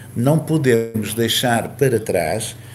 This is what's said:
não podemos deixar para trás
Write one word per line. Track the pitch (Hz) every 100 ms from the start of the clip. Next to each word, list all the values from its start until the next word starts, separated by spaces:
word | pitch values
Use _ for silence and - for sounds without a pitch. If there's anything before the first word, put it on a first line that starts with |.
| - -
não | 127 156
podemos | 160 156 131 113 113 110 104
deixar | - 113 - 127 117 87
para | - 139 113
trás | - 92 78 104 - - -